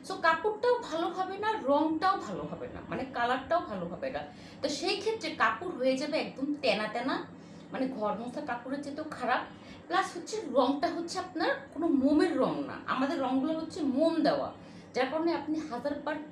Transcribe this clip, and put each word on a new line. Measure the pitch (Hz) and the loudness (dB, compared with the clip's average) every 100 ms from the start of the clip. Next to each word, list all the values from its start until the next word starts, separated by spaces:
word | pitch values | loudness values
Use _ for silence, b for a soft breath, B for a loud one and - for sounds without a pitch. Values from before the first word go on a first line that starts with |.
| - | -8
So | 370 | 2
কাপড়টাও | 330 330 427 - 494 480 | 4 4 2 2 4 4
ভালো | - 320 349 | 0 -2 -2
হবে | 370 370 403 | 0 -4 0
না, | 427 427 | 0 0
রংটাও | 254 285 311 320 381 - | 4 4 4 4 4 2
ভালো | 220 160 | -2 -6
হবে | 147 - 120 | -6 -8 -8
না, | - - | -10 -6
মানে | 214 269 | -6 -4
কালারটাও | 247 240 269 - 339 | 0 0 0 2 0
ভালো | 339 196 | 0 -6
হবে | 170 180 135 | -6 -4 -4
না। | 143 - B B B | -4 -8 B B B
তো | 294 | -4
সেই | - 349 403 | 0 0 0
ক্ষেত্রে | 440 440 311 | 0 -2 -4
কাপড় | - 233 - - | 2 2 2 -4
হয়ে | 240 262 262 | 2 2 2
যাবে | 294 302 | 0 0
একদম | 214 247 294 294 | -2 -4 -4 2
তেনা | 247 202 214 | 2 2 0
তেনা, | 240 262 339 - B B B B | -2 -2 -2 -4 B B B B
মানে | - 262 | -2 -2
ঘর | 214 214 190 | 0 -2 -2
মোছা | 247 302 | -4 -6
কাপড়ের | 285 240 262 285 | -4 -6 -4 -6
চেয়ে | 277 | -4
তো | 294 | -8
খারাপ। | 311 - 233 277 - B B B - | -8 -4 0 0 -2 B B B 0
প্লাস | 359 381 349 | 0 0 -6
হচ্ছে | - 440 311 | -6 -6 2
রংটা | 240 262 285 339 | 4 6 4 0
হচ্ছে | 339 339 381 | 0 -4 -4
আপনার | - 320 415 - - | -4 0 0 0 -4
কোনো | 277 330 | -2 2
মোমের | 269 269 302 370 269 | 4 6 6 6 4
রং | 202 147 139 | 2 0 -4
না, | 107 | -6
আমাদের | - 254 277 330 | -4 0 0 0
রংগুলো | 254 269 302 | 0 2 0
হচ্ছে | 320 320 381 | -2 -4 -2
মোম | 277 247 330 320 | 0 4 4 4
দেওয়া, | 196 139 123 - B B B | 2 2 -2 -8 B B B
যার | 233 262 | 0 0
কারণে | 311 330 | 2 2
আপনি | 311 302 311 | 0 -2 -4
হাজারবার | - 240 285 285 294 311 302 | -4 -4 -4 -2 -4 -4 -8